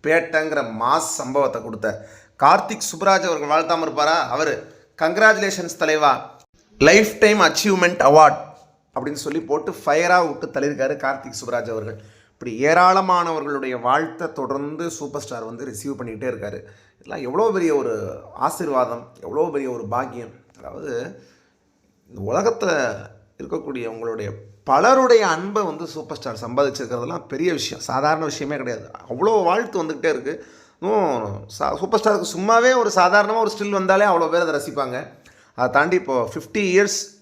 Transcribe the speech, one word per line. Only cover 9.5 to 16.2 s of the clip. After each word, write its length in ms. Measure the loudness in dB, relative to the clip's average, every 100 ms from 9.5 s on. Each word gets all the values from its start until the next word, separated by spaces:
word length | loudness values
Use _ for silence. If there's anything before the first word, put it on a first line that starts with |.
| -4 -4
ஃபயரா 560 | -6 0 0 4 4 2
விட்டு 320 | -4 -8 -4
தள்ளியிருக்காரு 360 | -4 -2 -4 -2
கார்த்திக் 500 | -4 -6 -10 -12 -6
சுப்ராஜ் 240 | -6 -4
அவர்கள். 320 | -8 -8 -14 -20 _ _
இப்படி 320 | _ -12 -2
ஏராளமானவர்களுடைய 1160 | 2 6 6 6 4 0 0 -4 -4 -6 -6 -4
வாழ்த்தை 500 | 0 2 0 -6 -10
தொடர்ந்து 600 | -8 -6 -6 -6 -8 -10
சூப்பர் 300 | -10 -10 -10
ஸ்டார் 220 | -10 -12
வந்து 220 | -12 -12 -12
ரிசீவ் 340 | -10 -10 -8
பண்ணிக்கிட்டே 320 | -10 -8